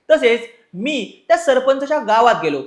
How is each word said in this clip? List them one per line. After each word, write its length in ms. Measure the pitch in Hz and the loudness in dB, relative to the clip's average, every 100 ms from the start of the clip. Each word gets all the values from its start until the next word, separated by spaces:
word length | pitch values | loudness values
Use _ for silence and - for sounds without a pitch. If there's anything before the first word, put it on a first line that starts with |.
| - | 0
तसेच 300 | 302 247 233 233 _ _ | 2 2 0 -4 _ _
मी 500 | 180 254 285 190 - - | -10 -6 -6 -6 -8 -2
त्या 80 | 339 | 0
सरपंचाच्या 640 | 330 254 262 269 277 302 | 2 0 2 0 -2 -4
गावात 360 | 214 220 240 180 | 0 2 4 2
गेलो 200 | 156 143 | -2 -6